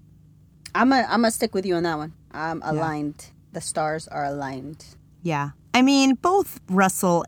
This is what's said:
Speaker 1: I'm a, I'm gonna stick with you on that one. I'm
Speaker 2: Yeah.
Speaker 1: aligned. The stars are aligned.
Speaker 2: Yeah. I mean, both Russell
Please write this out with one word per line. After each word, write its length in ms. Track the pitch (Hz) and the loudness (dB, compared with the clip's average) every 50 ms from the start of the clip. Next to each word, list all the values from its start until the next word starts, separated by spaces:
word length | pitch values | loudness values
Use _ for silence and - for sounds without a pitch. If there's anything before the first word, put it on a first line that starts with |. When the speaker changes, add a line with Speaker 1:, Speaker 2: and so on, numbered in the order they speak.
| - - - - - - - - - - _ - - - - | -20 -20 -20 -20 -20 -20 -20 -20 -20 -20 _ -20 -14 -4 0
Speaker 1:
I'm 160 | 180 226 254 | 2 4 6
a, 60 | 269 262 | 6 4
I'm 240 | 220 - 180 214 | 2 2 2 2
gonna 100 | 233 226 | 2 2
stick 240 | 226 - 240 220 - | 2 2 -2 -2 -2
with 100 | 196 190 | -2 0
you 100 | 196 175 | 0 0
on 80 | 170 170 | 0 0
that 140 | 170 160 151 | 0 -2 -2
one. 160 | 151 160 160 - - - | -4 -8 -10 -16 -20 -16
I'm 280 | - 143 156 165 165 160 | -10 -6 -6 -4 -4 -4
Speaker 2:
Yeah. 120 | - - 156 | -4 -2 -2
Speaker 1:
aligned. 540 | 151 160 160 151 151 147 147 151 - - - - - - _ - | 0 0 -2 -2 -2 -4 -6 -8 -10 -18 -20 -20 -20 -20 _ -14
The 80 | 165 | -12
stars 460 | - - - 170 156 151 156 160 156 - | -10 -6 -4 -2 -2 -2 -2 -4 -6 -8
are 160 | - 147 143 | -8 -6 -4
aligned. 600 | 143 143 143 139 135 135 131 135 143 160 151 - - - - - - - _ - | -4 -4 -6 -6 -8 -8 -10 -12 -12 -14 -16 -20 -20 -20 -20 -20 -20 -20 _ -4
Speaker 2:
Yeah. 280 | 170 156 143 143 143 - _ - - - | -2 -2 -2 -2 -4 -8 _ -18 -8 0
I 80 | 247 | 2
mean, 340 | 262 269 277 277 269 269 262 | 4 4 4 4 4 4 2
both 440 | - - 349 359 403 349 - - - - - | 2 0 2 2 2 0 0 -6 -16 -8 -2
Russell 560 | 185 190 196 190 - - - 180 170 170 160 | 2 2 2 2 2 0 0 2 2 2 0